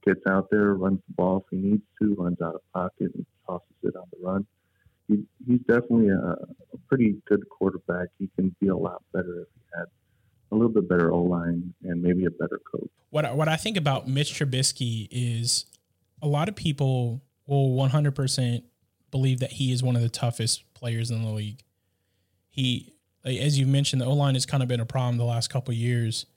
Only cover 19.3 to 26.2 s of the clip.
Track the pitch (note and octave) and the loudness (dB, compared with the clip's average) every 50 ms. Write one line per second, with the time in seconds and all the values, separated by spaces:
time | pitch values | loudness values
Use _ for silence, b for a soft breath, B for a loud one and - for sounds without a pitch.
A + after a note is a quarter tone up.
19.3 | C3 B2 C3+ C3+ - - C#3 B2+ B2+ B2 C3 B2+ B2 A#2+ A#2+ A2+ - - - A#2+ | 2 0 -2 -6 -4 -2 -2 0 0 0 0 0 2 2 0 0 -2 -2 -2 -2
20.3 | A2+ - A2+ A2 - - - _ _ - - A#2+ A#2 A2+ A2+ A#2 A#2 A2 A2+ A2 | -2 -2 -2 -2 -4 -4 -6 _ _ -12 -8 -6 -4 -4 -4 -4 -4 -4 -4 -4
21.3 | G#2+ G#2+ G#2 G#2+ G2+ - - _ _ _ _ _ _ _ _ _ _ _ _ _ | -6 -6 -6 -8 -10 -14 -20 _ _ _ _ _ _ _ _ _ _ _ _ _
22.3 | _ _ _ _ _ - C3 B2+ B2 A2+ - - _ _ _ _ _ _ _ C3+ | _ _ _ _ _ -2 0 0 0 -2 -4 -12 _ _ _ _ _ _ _ -6
23.3 | C3 - - D3+ D3 C#3 C3+ C3 C#3 C#3 C#3+ - - C3 B2 A#2+ C#3 D3 C#3+ C#3 | -4 0 0 2 2 2 2 4 4 2 2 2 0 0 0 0 2 2 2 2
24.3 | C3 B2+ B2 - - C#3+ C3 B2 B2+ A#2+ A2+ A2+ - C3+ B2+ B2 A#2+ A#2+ A#2+ A#2+ | 2 0 -2 -2 -2 -2 0 0 -2 -2 -2 -2 -2 -2 0 0 0 0 0 0
25.3 | A#2+ A#2 A#2 - - B2+ - - A#2+ A2+ A#2 A#2+ B2 A#2+ A#2 A2 A2 - | 0 -2 -4 -2 -4 -4 -4 -2 -4 -2 0 0 0 0 0 -2 -4 -6